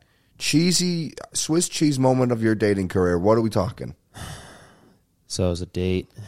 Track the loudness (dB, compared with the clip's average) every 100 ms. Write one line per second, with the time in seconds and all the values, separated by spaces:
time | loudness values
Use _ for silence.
0 | _ _ _ -10 0 2 2 2 0 -4
1 | -6 -10 -12 -8 -2 0 0 0 2 4
2 | 4 4 2 2 0 2 2 0 0 0
3 | 2 2 4 4 2 0 -2 -4 -12 -14
4 | _ -18 -16 -16 -18 -20 -20 -20 _ _
5 | _ _ -12 -2 -2 -2 -6 -4 -2 -2
6 | -4 -14